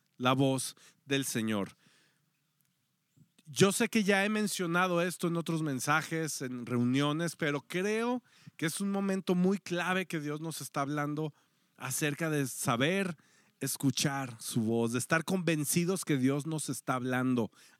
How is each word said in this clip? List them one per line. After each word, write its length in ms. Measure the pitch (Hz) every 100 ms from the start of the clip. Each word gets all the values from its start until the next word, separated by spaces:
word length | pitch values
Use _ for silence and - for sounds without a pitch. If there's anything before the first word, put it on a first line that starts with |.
| _ -
la 160 | 127
voz 420 | 131 135 131 - - - _
del 200 | - 139
Señor. 520 | 131 120 110 104 95 - _ _ _ _ _ _ _ _ _ _ _ _ _ _ _ _ -
Yo 240 | 131 196
sé 180 | - 233
que 140 | 226
ya 220 | 196 196
he 40 | 202
mencionado 760 | 214 208 - 175 175 185 175
esto 260 | 180 - 175
en 80 | 170
otros 260 | 160 165
mensajes, 800 | 156 127 143 156 147 160 156 -
en 240 | 131 123 113
reuniones, 720 | 120 120 135 147 156 170 -
pero 240 | 156 143
creo 640 | - 180 202 220 240 247 - _ - -
que 100 | 160
es 140 | -
un 100 | 202
momento 460 | 196 196 190 175 180
muy 220 | 180 202
clave 480 | - 175 170 185 185
que 120 | 165
Dios 220 | 147 147
nos 200 | 160 -
está 200 | 139 -
hablando 520 | 135 147 147 151 156 - _ _ _ -
acerca 520 | 127 131 151 135 165
de 200 | 151 131
saber 680 | - - 120 143 190 180 156 _ _ _ -
escuchar 760 | 135 - 139 - 151 139 131 113
su 220 | - 120
voz, 300 | 110 117 117
de 60 | 123
estar 260 | - 165
convencidos 800 | 156 190 165 156 147 175 170 190
que 140 | - 139
Dios 280 | 131 143 143
nos 220 | 156 -
está 260 | 127 -
hablando 560 | 127 127 127 127 123 104 - -